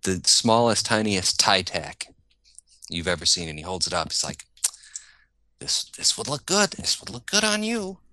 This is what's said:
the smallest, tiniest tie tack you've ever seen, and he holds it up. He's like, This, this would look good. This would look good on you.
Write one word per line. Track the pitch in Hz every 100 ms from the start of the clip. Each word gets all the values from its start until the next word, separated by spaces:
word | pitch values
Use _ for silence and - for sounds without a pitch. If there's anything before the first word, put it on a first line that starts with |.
the | - 92
smallest, | - - 117 113 117 104
tiniest | - 110 107 98 90 -
tie | - 95
tack | 90 90 78 - - _ _ _ _ - _ _ -
you've | 85 85
ever | 85
seen, | - - 82
and | 76
he |
holds | 82 92 -
it |
up. | 87 80
He's | -
like, | - - - _ - - - - - _ _ _ _ _
This, | - - - -
this | - -
would | 120
look | 143
good. | - 196 202
This | - - -
would | -
look | 113
good | - 202
on | 214 208
you. | 214 233 190 196 _